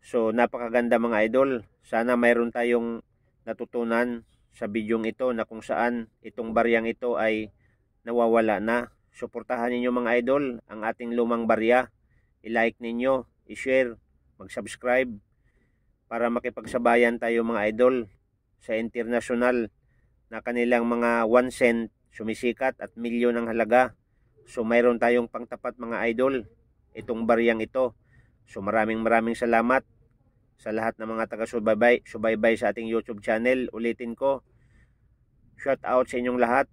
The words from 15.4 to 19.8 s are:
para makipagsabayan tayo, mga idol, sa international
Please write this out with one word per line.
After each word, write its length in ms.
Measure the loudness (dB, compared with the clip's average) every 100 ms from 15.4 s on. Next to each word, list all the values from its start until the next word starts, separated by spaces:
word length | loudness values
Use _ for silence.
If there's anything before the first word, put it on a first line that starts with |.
| _ _ _ _ _ _ _
para 240 | -2 -2
makipagsabayan 880 | -2 -6 -10 -6 0 4 6 4 2
tayo, 240 | -2 0
mga 300 | 0 0 -2
idol, 200 | 4 4 4 -4 _ _ _ _ _
sa 140 | -6 -4
international 880 | -4 -6 -2 -2 -2 0 2 0 -4 _